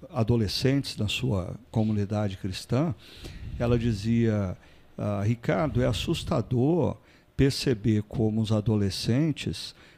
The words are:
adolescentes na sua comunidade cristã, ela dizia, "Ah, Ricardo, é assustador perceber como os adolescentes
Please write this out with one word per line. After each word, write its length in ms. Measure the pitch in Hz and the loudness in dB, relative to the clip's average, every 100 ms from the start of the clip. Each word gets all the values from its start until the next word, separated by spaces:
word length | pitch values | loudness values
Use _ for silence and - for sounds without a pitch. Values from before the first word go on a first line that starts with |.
| - | -8
adolescentes 840 | 139 113 120 101 - 131 139 - - | -2 2 2 2 0 2 2 0 -4
na 120 | 104 | -4
sua 460 | - 123 98 90 - - | -2 -2 -2 -4 -10 -4
comunidade 680 | 117 110 104 101 107 104 98 | 0 0 0 0 -2 -2 -4
cristã, 580 | 98 92 - 117 160 - - - - - - - | -8 -6 -2 0 0 -4 -12 -16 -14 -12 -10 -2
ela 200 | 120 120 | 2 2
dizia, 800 | 117 101 110 117 113 107 92 - - - - - | 2 0 2 2 4 2 -2 -6 -14 -20 -16 -6
"Ah, 260 | 107 101 | -4 -2
Ricardo, 580 | 104 120 - 180 151 113 | 0 -2 0 0 0 2
é 40 | 127 | 0
assustador 1080 | - - 165 - 147 101 123 139 170 104 - _ - _ - | 0 -2 -4 -2 -2 0 0 2 2 0 -4 _ -20 _ 2
perceber 680 | 139 - 143 117 110 104 | 2 2 0 0 2 2
como 360 | - - 110 110 | 0 -2 0 0
os 100 | 104 | 0
adolescentes 1200 | 107 101 107 98 - - 123 160 - - - - - - | 0 2 2 0 -2 0 2 2 -2 -4 -6 -10 -16 -20